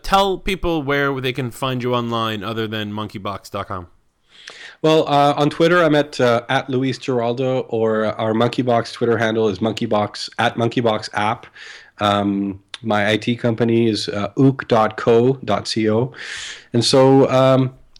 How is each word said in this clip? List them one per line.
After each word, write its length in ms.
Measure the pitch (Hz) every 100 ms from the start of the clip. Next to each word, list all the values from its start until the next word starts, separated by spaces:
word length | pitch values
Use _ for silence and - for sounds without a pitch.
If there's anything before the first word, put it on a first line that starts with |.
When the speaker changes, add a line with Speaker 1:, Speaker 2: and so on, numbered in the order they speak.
Speaker 1:
tell 340 | - 196 196 180
people 460 | - 190 175 165
where 360 | 139 143 139 131
they 140 | 127
can 160 | 127 123
find 320 | - 131 127
you 140 | 123 123
online 480 | 120 117 113 107
other 240 | 98 113 110
than 260 | 110 104
monkeybox 560 | 104 104 110 101 98 -
dot 200 | 101 95
com. 180 | 95 87 _ _ _ _ - - - - -
Speaker 2:
Well, 240 | 156 160 143
uh, 260 | 143 143 147
on 140 | 147
Twitter, 320 | - 165 180
I'm 140 | 160 147
at, 260 | - -
uh, 220 | 123 117 -
at 220 | 131 -
Luis 300 | 127 135 117
Giraldo, 640 | - 123 117 120 131 131
or 440 | 113 113 110 110 107
our 280 | - 110
Monkeybox 600 | 110 120 127 127 117 113
Twitter 240 | - 117 110
handle 300 | 113 110 110
is 100 | 95
Monkeybox, 720 | 113 101 113 107 104 - - -
at 200 | 117 120
Monkeybox 520 | 113 131 113 107 -
App. 340 | - 104 120 - - - - - -
Um, 640 | 104 101 101 98 101 95 _ - 113
my 260 | 104 101
I 40 | 107
T 220 | - 120
company 500 | 120 113 117 117 113
is, 220 | 101 -
uh, 240 | 101 101 -
ook 320 | 135 135 -
dot 300 | 117 107 -
co 360 | - 117 123 131 -
dot 240 | 101 -
C 200 | - 107
O. 220 | 110 131 - - - - - -
And 100 | 120
so, 460 | 117 135 131 135 135
um, 440 | 131 131 131 131 - _